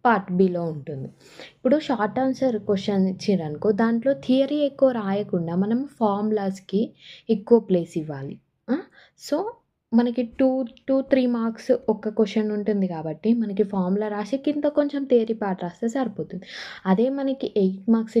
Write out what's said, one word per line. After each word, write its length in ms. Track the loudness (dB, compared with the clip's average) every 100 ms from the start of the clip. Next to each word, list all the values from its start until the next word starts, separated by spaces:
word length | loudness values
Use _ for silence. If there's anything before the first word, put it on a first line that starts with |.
పార్ట్ 260 | 4 2 0
బిలో 280 | 2 2 2
ఉంటుంది. 440 | -4 -6 -10 -10 -10 _ -20 -20 -20
ఇప్పుడు 260 | _ 0 2
షార్ట్ 400 | 0 -2 -2 0
ఆన్సర్ 380 | -2 0 -2 -2
క్వశ్చన్ 460 | -2 -2 0 2 0
ఇచ్చిరనుకో, 640 | 0 0 0 -2 -2 0
దాంట్లో 400 | 2 2 2 0
థియరీ 440 | -2 2 2 2 0
ఎక్కువ 280 | -2 2 2
రాయకుండా 640 | 2 -2 -2 0 -2 0
మనం 260 | 0 0 0 -4
ఫార్ములాస్‌కి 880 | _ 0 0 0 0 -2 -6 -4 -2 -2 _ -20 -18 -2
ఎక్కువ 300 | -2 6 4
ప్లేస్ 340 | 6 0 0 -6
ఇవ్వాలి. 360 | -6 -10 -10 -14 _ _ -4
ఆ? 80 | -4 -4 _ _ _
So 160 | -6 -4 -4 -10 _ _ _
మనకి 300 | 2 2 -2 -6
టూ 160 | 0 0 2 -4 -10
to 140 | -2 -2
త్రీ 200 | 4 2 2
మార్క్స్ 460 | 0 -4 -6 -2 0 0
ఒక్క 200 | -4 -4
క్వశ్చన్ 420 | -2 0 0 -2
ఉంటుంది 380 | -2 -2 0 -2
కాబట్టి 420 | -4 -8 -4 0
మనకి 300 | 0 0 -2
ఫార్ములా 440 | -2 0 0 0 -2
రాసి 300 | -6 -4 -2
కింద 280 | -2 -2 0
కొంచెం 360 | 0 -2 -4
థియరీ 300 | 2 2 2
పార్ట్ 280 | -2 -4 -4
రాస్తే 260 | -6 -4 -4
సరిపోతుంది. 560 | -2 -4 -6 -10 -12 -14 -16 -16 -8 2
అదే 220 | 4 4
మనకి 400 | 2 -2 -2 -2 2
ఎయిట్ 340 | 2 0 2
మార్క్స్, 280 | 2 2 0